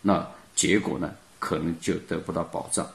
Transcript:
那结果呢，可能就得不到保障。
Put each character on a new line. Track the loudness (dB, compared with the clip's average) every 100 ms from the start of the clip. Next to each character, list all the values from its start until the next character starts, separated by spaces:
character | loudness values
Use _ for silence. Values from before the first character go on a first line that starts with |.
那 | 4 2 0 -12 -6
结 | 0 4 4
果 | 4 -2
呢， | -4 -8 -20 -10
可 | -2 0
能 | 0 -2
就 | -2 -2
得 | -2 -4
不 | -2
到 | -4
保 | -4 -6 -4
障。 | -4 -4